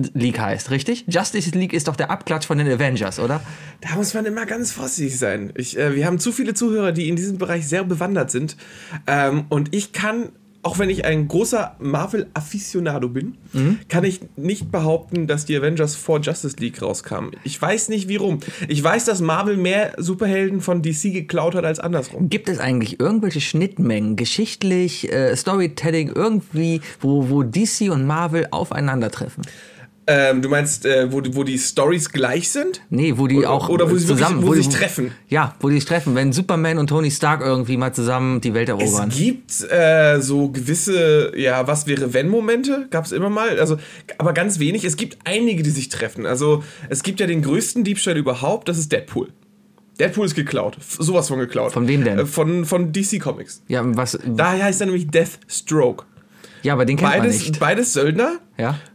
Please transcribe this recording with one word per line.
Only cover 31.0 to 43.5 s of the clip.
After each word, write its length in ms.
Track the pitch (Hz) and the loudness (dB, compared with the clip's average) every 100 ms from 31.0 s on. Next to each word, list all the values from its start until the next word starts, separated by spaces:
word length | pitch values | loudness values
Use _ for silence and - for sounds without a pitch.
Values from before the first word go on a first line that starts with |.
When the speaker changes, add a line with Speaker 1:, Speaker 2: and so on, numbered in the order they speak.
| 127 | 2
Speaker 2:
wo, 80 | 135 131 | 0 -2
wo 160 | 131 135 | -2 -2
die 120 | 131 | -2
Storys 540 | - - 143 175 151 | -2 2 2 2 0
gleich 380 | 143 123 147 170 | 0 0 0 -2
sind? 320 | 285 349 370 - | -2 -2 -6 -4
Speaker 1:
Nee, 240 | 123 160 120 | 0 0 2
wo 100 | 135 | 4
die 100 | 135 | 4
Speaker 2:
Oder, 140 | - | 4
Speaker 1:
auch 180 | 135 175 | 2 2
Speaker 2:
oder 200 | 170 165 | 2 4
wo 60 | 180 | 4
sie 100 | 165 | 4
Speaker 1:
zusammen, 360 | 139 - 160 | 4 4 4
Speaker 2:
wirklich, 40 | 117 | 4
wo 20 | |
Speaker 1:
wo 40 | 160 | 4
Speaker 2:
sie 40 | |
Speaker 1:
die, 60 | 135 | 4
Speaker 2:
sich 100 | 139 | 2
treffen? 340 | 190 - 123 - - | 0 -2 -6 -8 -2
Speaker 1:
Ja, 260 | 151 139 - | 0 0 0
wo 80 | 139 | 0
die 60 | 147 | 2
sich 100 | 143 | 2
treffen. 280 | 170 151 | 0 2
Wenn 200 | 127 135 | 2 2
Superman 440 | 127 185 170 160 160 | 0 0 2 2 2
und 100 | 147 | 2
Tony 220 | 147 151 | 2 2
Stark 300 | 147 147 147 | 2 2 2
irgendwie 380 | 131 131 117 127 | 2 0 2 0
mal 160 | 131 | 0
zusammen 480 | 127 120 127 131 127 | 0 0 0 0 0
die 120 | 120 | 0
Welt 140 | 110 120 | 0 0
erobern. 400 | 101 107 104 104 | 0 0 0 0
Speaker 2:
Es 80 | 131 | 0
gibt, 440 | 214 254 - - - | 0 0 -6 -8 0
äh, 480 | 175 160 160 151 147 | 4 6 6 6 4
so 300 | 131 143 143 | 2 2 0
gewisse, 800 | 131 127 165 - 185 165 151 139 - | -2 -2 -2 0 2 6 6 4 0
ja, 300 | 131 127 127 | 2 2 2
was 200 | 151 147 | 0 0
wäre 260 | 143 131 | -2 0
wenn 140 | 127 151 | 0 2
Momente? 600 | 226 220 240 269 277 262 | 2 2 0 0 -2 -2
Gab's 240 | 160 156 | -4 -2
immer 160 | - 196 | -2 0
mal. 280 | 208 226 | 0 0